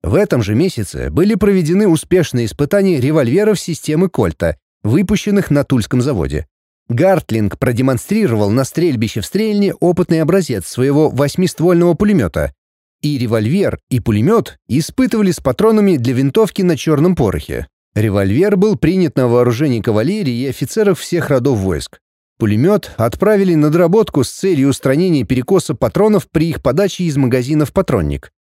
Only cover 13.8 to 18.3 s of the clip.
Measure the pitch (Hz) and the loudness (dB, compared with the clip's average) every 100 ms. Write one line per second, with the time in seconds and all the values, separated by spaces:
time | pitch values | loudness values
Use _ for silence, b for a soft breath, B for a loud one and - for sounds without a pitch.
13.8 | _ 127 - 104 139 226 - - - 123 | _ -4 0 0 2 0 -2 -16 -4 -4
14.8 | - - 254 226 196 160 - 123 220 214 | -4 -2 -2 2 0 0 -2 2 2 4
15.8 | 202 160 117 127 139 220 220 - 180 151 | 2 2 0 0 0 0 0 0 0 0
16.8 | - 143 170 175 113 78 - 62 - _ | 0 2 2 2 0 -2 -6 -10 -10 _
17.8 | _ 107 107 98 98 | _ -2 0 0 0